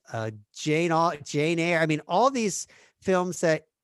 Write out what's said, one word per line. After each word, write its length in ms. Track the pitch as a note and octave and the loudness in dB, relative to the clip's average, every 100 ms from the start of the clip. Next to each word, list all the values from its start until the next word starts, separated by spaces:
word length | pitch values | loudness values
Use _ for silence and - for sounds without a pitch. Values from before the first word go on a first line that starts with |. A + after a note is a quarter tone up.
| - | -10
uh, 180 | A#2 A2 G#2+ G#2 | -8 -6 -8 -16
Jane 360 | - D3+ D3+ E3+ | -8 -2 0 2
Au-, 260 | D#3+ E3 D3 | 2 2 0
Jane 360 | - D3 D3+ E3+ | -4 -2 0 0
Eyre, 220 | E3 E3+ | 0 2
I 60 | D#3+ | 2
mean, 140 | D3+ - | 0 -2
all 220 | E3+ B3 | 2 2
these 360 | C4+ G#3+ - - - - _ | 2 -2 -4 -10 -18 -20 _
films 380 | - F#3 F3+ E3 | -2 0 0 -2
that, 260 | E3+ D#3 - _ | 0 0 -4 _